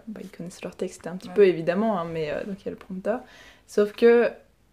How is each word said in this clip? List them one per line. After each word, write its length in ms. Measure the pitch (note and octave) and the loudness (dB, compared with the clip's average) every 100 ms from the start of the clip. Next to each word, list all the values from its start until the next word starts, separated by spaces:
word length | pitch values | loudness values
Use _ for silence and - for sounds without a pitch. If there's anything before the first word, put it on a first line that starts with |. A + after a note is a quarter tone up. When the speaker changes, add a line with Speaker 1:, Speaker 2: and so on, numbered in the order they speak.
| A3 | -12
Speaker 1:
bah, 120 | F#3+ | -14
ils 60 | F#3+ | -14
connaissent 340 | - F3 - | -14 -14 -12
leur 100 | F#3 | -14
texte 320 | - F#3 - E3 | -8 -10 -10 -12
un 80 | |
petit 140 | F#3 F3+ | -12 -2
Speaker 2:
Ouais. 60 | |
Speaker 1:
peu 120 | F3+ G3 | 4 4
évidemment, 540 | E3 E3 F#3 F#3+ D#3+ | 4 0 0 0 0
hein, 40 | E3+ | -4
mais, 200 | E3 D3+ | -4 -4
euh, 100 | - | -6
donc 160 | G#3 F#3+ | -8 -10
il 20 | |
y 40 | - | -10
a 40 | |
le 40 | - | -12
prompteur. 440 | - F#3 G3+ B3 - - - _ _ | -12 -8 -4 -6 -8 -20 -20 _ _
Sauf 240 | - G#3 | 0 0
que, 360 | - A#3 A#3 A3 - _ _ _ | 4 6 6 4 -2 _ _ _